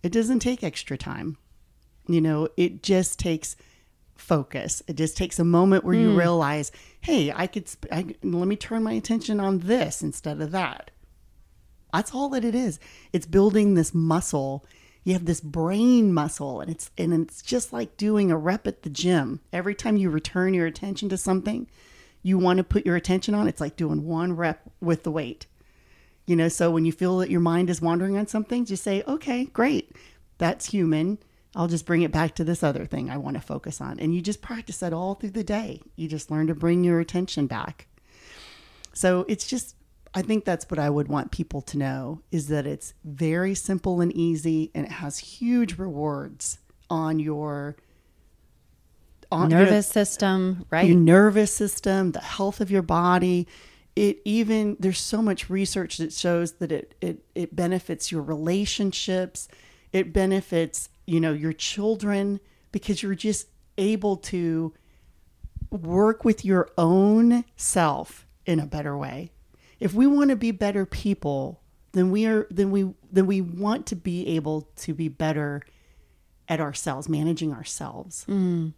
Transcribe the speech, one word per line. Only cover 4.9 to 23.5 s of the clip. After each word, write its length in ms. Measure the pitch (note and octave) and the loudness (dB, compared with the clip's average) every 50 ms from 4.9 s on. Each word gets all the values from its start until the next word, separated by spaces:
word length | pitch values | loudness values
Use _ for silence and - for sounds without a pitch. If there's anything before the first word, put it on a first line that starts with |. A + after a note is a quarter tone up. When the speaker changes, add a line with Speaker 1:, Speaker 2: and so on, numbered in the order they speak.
| D#3 | -4
Speaker 1:
just 200 | C3+ D#3+ D#3 - | -2 -2 -2 -2
takes 240 | - F#3+ F3+ - - | -4 -4 -4 -2 0
a 40 | E3 | 2
moment 380 | E3+ E3+ E3+ F#3 G3 G3 F#3+ | 4 6 6 6 6 6 4
where 120 | - F3+ F3+ | 4 2 4
you 140 | A3+ A3+ A3 | 4 6 6
Speaker 2:
Mm. 60 | G#3 F3 | 6 6
Speaker 1:
realize, 520 | E3+ E3+ F3 E3+ D3+ C#3 D3+ D3+ C#3+ - - - - - _ - | 4 4 2 2 0 0 0 -2 -4 -8 -10 -18 -20 -20 _ -12
"Hey, 320 | - - D#4+ A#3+ D3 C#3+ - | -2 0 2 2 2 0 0
I 140 | - F3+ F#3 | -4 -6 -4
could, 180 | - G#3 E3+ | -6 -8 -10
sp-, 240 | - - _ - - | -10 -16 _ -10 -6
I, 240 | - D#3+ F#3 E3+ - - | -4 -4 -4 -6 -10 -6
let 240 | - G3 E3+ E3+ F3+ | -4 -2 -2 0 0
me 80 | F#3+ G#3 | 0 -2
turn 300 | G#3 - - A3+ A3+ A3 | -4 -4 -6 -4 -2 -2
my 80 | A3 | -2
attention 480 | A3+ A3+ G#3+ - A3+ A3+ A3 - G#3+ G#3 | -2 -4 -2 -2 -2 -2 -2 -2 -2 0
on 200 | G3 G3 G3 F#3 | 0 0 0 0
this 400 | E3+ F3+ A#3 B3+ D3+ D3+ - - | 0 0 2 2 0 -2 -4 -6
instead 400 | D#3+ D3+ - - - D3+ D3 D3 | -6 -8 -8 -6 -8 -8 -6 -6
of 120 | D#3 D3+ | -6 -4
that." 400 | E3+ F#3+ F3+ C3+ - - - - _ _ - _ _ _ _ - _ - - _ _ _ _ _ _ _ _ _ | -4 -4 -4 -4 -6 -10 -18 -20 _ _ -20 _ _ _ _ -20 _ -20 -20 _ _ _ _ _ _ _ _ _
That's 220 | - - G#3+ - - | -4 -4 -4 -2 -4
all 140 | B3+ C#4 C#4+ | -4 -4 -2
that 160 | C4+ B3+ A3 | -2 -2 -2
it 100 | A#3 G#3+ | 0 -2
is. 240 | B3 B3+ G#3 D#3 - - - - - - _ | 0 -2 -2 -4 -6 -14 -20 -20 -20 -16 _
It's 140 | - F3+ - | -6 -6 -4
building 480 | E3 E3 G3 G3 G#3+ F#3+ G#3+ G#3 G3+ G3 | 2 4 6 6 6 6 6 6 6 6
this 180 | E3+ D#3+ - | 4 4 2
muscle. 720 | - E3+ D#3+ D#3+ D#3 F3 F3 - - D3 C3+ C3+ C3+ C#3 - _ - _ _ _ _ _ | 2 0 2 2 2 0 0 -2 -2 -2 -2 -2 -6 -8 -10 _ -20 _ _ _ _ _
You 120 | _ F3+ F#3 | _ -2 -2
have 100 | F3+ F3 | 0 0
this 160 | E3+ E3 - | -2 -2 -2
brain 720 | - D3+ C#3+ E3 D#3+ E3+ F#3+ G#3 A#3 B3 B3 A#3+ A3 G3+ F3 | -4 -6 -4 -2 -2 0 2 4 4 6 6 6 6 6 4
muscle, 460 | D#3+ D3 D#3 - - C#3+ C#3 B2+ F#2 | 2 0 0 -4 -6 -8 -8 -6 -8
and 100 | C#2+ - | -8 -8
it's, 200 | E3 - - - _ | -8 -10 -10 -14 _
and 160 | - F3 E3 | -4 -2 0
it's 300 | E3+ D#3+ E3 - - - | 2 0 0 -2 -8 -16
just 300 | - - B3 B3 A#3+ - | -8 -4 -2 -2 -2 -4
like 240 | - A#3+ A3+ - _ | -6 -8 -8 -8 _
doing 340 | - G#3 G#3+ G#3+ G#3 G3+ F#3 | -2 0 2 2 4 4 4
a 60 | E3 | 2
rep 300 | D#3+ D3+ F3 F#3+ A3 _ - | 2 0 -2 -2 -2 _ -6
at 140 | - _ - | -8 _ -10
the 60 | D#3+ | -10
gym. 500 | C#3 - F3+ F3+ F3+ D#3+ C3+ A#2 - - _ _ | -8 -2 2 2 2 2 2 0 -6 -8 _ _
Every 220 | - F3 F3 G3+ G#3 | -6 -4 -4 -4 -6
time 220 | - - A#3 G#3+ | -4 -2 0 2
you 120 | G#3 F#3+ F3+ | 2 2 2
return 460 | D3+ D#3 D#3 - - F#3 F#3 F#3+ F#3+ | 0 -2 -4 -2 -2 0 0 2 2
your 120 | F3+ E3 | 2 0
attention 420 | E3 D#3 - - G3+ F#3+ - G#3 G3 | -2 -4 -6 -8 -8 -8 -6 -4 -4
to 80 | F#3 | -4
something 500 | F#3 - G3+ F#3 F#3+ - G#3 A3 A#3+ B3 - _ _ - - - - - _ _ _ | -4 0 0 0 0 0 -2 -6 -6 -8 -10 _ _ -20 -20 -20 -20 -20 _ _ _
you 160 | - F#3 F#3+ F#3 | 0 2 2 4
want 200 | F3+ F3+ F3+ F#3+ | 4 4 4 4
to 60 | F#3 | 2
put 220 | - - G#3 - | 2 0 0 2
your 80 | F#3+ F3 | 2 0
attention 400 | F3 - - F3+ F#3 - - G#3 | 0 2 0 0 0 0 0 0
on, 140 | G#3 G#3 | 0 0
it's 120 | - | 0